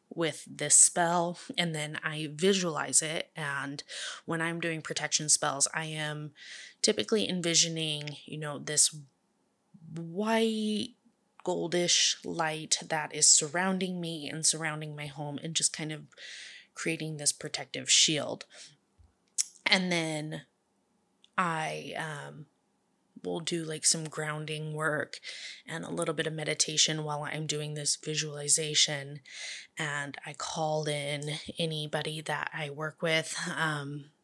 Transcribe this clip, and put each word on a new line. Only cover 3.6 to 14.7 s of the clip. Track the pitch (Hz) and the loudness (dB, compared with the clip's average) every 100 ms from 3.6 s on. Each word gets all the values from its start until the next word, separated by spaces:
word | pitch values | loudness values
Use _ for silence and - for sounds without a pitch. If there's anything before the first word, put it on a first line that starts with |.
| 139 147 - - - - - | -4 -8 -10 -8 -8 -8 -4
when | 165 | -2
I'm | 165 170 | 0 0
doing | 165 160 | -2 -4
protection | - 156 151 - 151 | -4 -4 0 0 4
spells, | - 151 139 - | 4 4 2 0
I | 160 156 | 0 -4
am | 156 151 151 151 - - - - - | -4 -4 -4 -8 -12 -16 -14 -16 0
typically | - 214 214 220 190 | 2 2 2 2 2
envisioning, | 180 170 165 165 165 160 151 147 147 - | 0 4 4 4 2 -2 -2 -6 -10 -10
you | 156 | -8
know, | 151 143 | -6 -6
this | 147 151 - 151 139 _ _ _ _ _ _ - 160 160 | -2 4 4 2 -12 _ _ _ _ _ _ -20 -14 -10
white | 165 170 214 226 226 220 214 214 240 - _ _ _ - | -6 -2 2 4 4 4 2 0 -2 -10 _ _ _ -6
goldish | - 175 170 175 175 - - - - | -2 0 2 2 4 6 4 2 -4
light | 170 160 156 156 - 170 | 0 0 0 0 -2 0
that | 160 151 151 | -2 -2 4
is | 151 | 6
surrounding | - 156 160 190 190 185 180 | 6 4 2 2 2 0 -2
me | 165 165 143 | -4 -4 -6
and | 160 156 | 0 0
surrounding | 156 160 | 2 -2